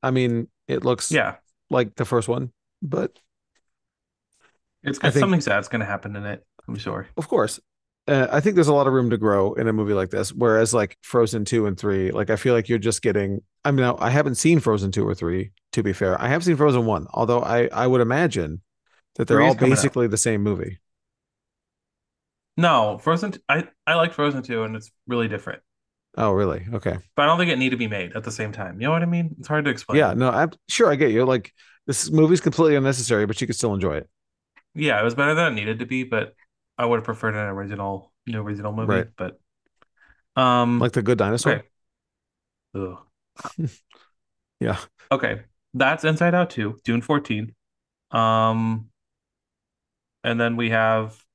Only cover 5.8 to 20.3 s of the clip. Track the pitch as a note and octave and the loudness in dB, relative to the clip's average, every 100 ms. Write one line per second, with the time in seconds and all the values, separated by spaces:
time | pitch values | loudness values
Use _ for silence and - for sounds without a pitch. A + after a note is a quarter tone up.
5.8 | G#2 G2+ G#2+ G#2 G2+ G2+ _ _ - G#2+ | -6 -8 -8 -10 -10 -12 _ _ -14 -10
6.8 | - G#2 - - D#3 G#3+ A2 - _ _ | -8 -10 -10 -10 -2 0 0 -2 _ _
7.8 | _ _ - C#3+ B2+ C#3 D#3 F#3 D3 C#3+ | _ _ 0 2 2 2 2 4 4 4
8.8 | C3+ C3 B2 A2 G#2+ G2+ G2 B2 A2+ G#2+ | 4 4 2 2 2 2 2 0 0 0
9.8 | G#2 G2+ F#2+ G2+ G2 - A#2+ A2 A2+ A#2 | 0 0 0 -2 -4 0 2 4 4 2
10.8 | G#2 - - B2 A2 A#2 G#2 A#2 G#2 F#2 | -2 -6 -4 0 2 0 -2 0 0 -2
11.8 | G#2 G2 F#2 - G2+ G#2+ C3 A#2+ A2 A#2 | -2 0 0 -2 0 0 2 2 2 0
12.8 | G#2+ G#2+ A#2 G2+ G2 G2 - _ C#3+ C#3 | 0 0 0 0 0 -4 -8 _ 0 2
13.8 | B2 - A2 C3+ C#3+ B2 D#3+ E3+ A#2+ G#2+ | 2 0 0 2 0 2 4 4 4 0
14.8 | G2 G2 G#2 F#2+ E2+ F#2 - _ _ - | 0 -2 -2 -2 -4 -4 -6 _ _ -4
15.8 | G2+ F#2 G#2 G2 A#2+ D3+ F3 D3 D3 B2 | -2 0 0 0 0 0 0 2 4 4
16.8 | A2+ G2 - - A2+ A#2+ - A#2+ A#2+ - | 2 0 -2 -2 2 2 2 0 0 0
17.8 | B2 B2+ A#2 C3 E3+ G#2+ D#2+ E2+ _ _ | 2 4 2 2 0 0 -4 -6 _ _
18.8 | _ _ _ - A#2+ A2 B2 B2 C3 C3 | _ _ _ -6 2 6 6 4 4 4
19.8 | C#3 B2+ A#2+ A2 A#2 | 2 2 0 0 0